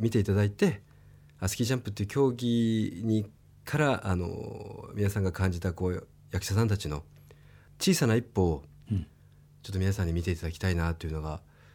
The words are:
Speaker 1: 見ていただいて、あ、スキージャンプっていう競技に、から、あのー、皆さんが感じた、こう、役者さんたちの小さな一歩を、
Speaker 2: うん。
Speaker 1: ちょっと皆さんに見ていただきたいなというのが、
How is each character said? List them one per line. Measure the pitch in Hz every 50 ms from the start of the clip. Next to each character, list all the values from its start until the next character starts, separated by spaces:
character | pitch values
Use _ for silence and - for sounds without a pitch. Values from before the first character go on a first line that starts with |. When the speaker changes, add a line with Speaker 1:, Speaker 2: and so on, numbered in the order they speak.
Speaker 1:
見 | 110 113
て | - 113
い | 101
た | 107 95
だ | 101 104
い | 104
て、 | 104 - 208 185 - - - - - - - - - - - - - -
あ、 | 92 98
ス | -
キ | - 123
ー |
ジ | 110 131
ャ |
ン | 123
プ | - 110
っ | 104
て | - 101
い |
う | 101
競 | - 139 139 131 120
技 | 120 123 120 117 117 117 113 113 110 107 - - 85 110
に、 | 113 110 107 104 - - - - - - - -
か | - - 151
ら、 | 151 143 123 - -
あ | 98 92
の | 87 87 90
ー、 | - 120 113 113 107 - - 98 - - - - -
皆 | 104 104 98
さ | 101 107
ん | 95
が | 92 87
感 | - 95 92 87
じ | 85
た、 | - 95 85
こ | - 92 90
う、 | 90 - - - - - - -
役 | - 98 -
者 | - 98
さ | 104 117
ん | 110
た | 104 101
ち | - 78
の | 73 73 - - - - - - - - - - - - - - - -
小 | - 190 180
さ | - 151
な | 117 110
一 | 123 127
歩 | - - 101 92
を、 | 85 78 71 - - - - - -
Speaker 2:
う | 107
ん。 | 95 - - - - - - - - - - - - -
Speaker 1:
ち | -
ょ |
っ | 95
と | 92
皆 | 92 98 98
さ | 104 92
ん |
に | 82 82
見 | 87 82
て | 92
い | 87
た | 82 -
だ | 82 80
き | -
た | - 95
い | 87
な | 85 82 82 82
と | 82 -
い | 80
う | 78
の | 78
が、 | 78 78 78 - - - - - - - -